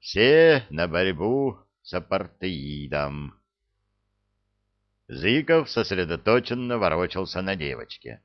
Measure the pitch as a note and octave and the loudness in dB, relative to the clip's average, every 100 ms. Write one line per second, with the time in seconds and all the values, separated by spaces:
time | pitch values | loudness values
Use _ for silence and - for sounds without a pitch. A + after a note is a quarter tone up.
0 | - F#2+ A#2 D#3 E3 D3 A2+ D2 F2 D#2+ | -6 2 6 8 8 6 2 -4 -2 0
1 | F#2+ E2 G2 C3 C3+ - _ _ - F#2 | 0 0 0 0 -2 -6 _ _ -8 -8
2 | E2+ F#2+ F#2 _ F#2+ E2 C#2+ D2 C#2+ D2 | -4 -4 -4 _ -8 -6 -8 -10 -6 -4
3 | C#2+ C#2+ D2 - _ _ _ _ _ _ | -4 -6 -12 -14 _ _ _ _ _ _
4 | _ _ _ _ _ _ _ _ _ _ | _ _ _ _ _ _ _ _ _ _
5 | _ - F2 C3 D3+ E3 C#3+ - G#2+ F#2+ | _ -4 0 0 4 2 2 -2 -2 -2
6 | F2 E2 - A#2+ A#2+ B2 B2 A#2+ F#2+ D#2+ | -2 -2 2 2 2 -6 -4 0 0 0
7 | F2+ F#2 F#2+ F#2 F#2+ G2 C#2+ B1 A1 - | -2 -4 -6 -6 -4 -4 -6 -8 -12 -16
8 | A#1 A1+ | -16 -18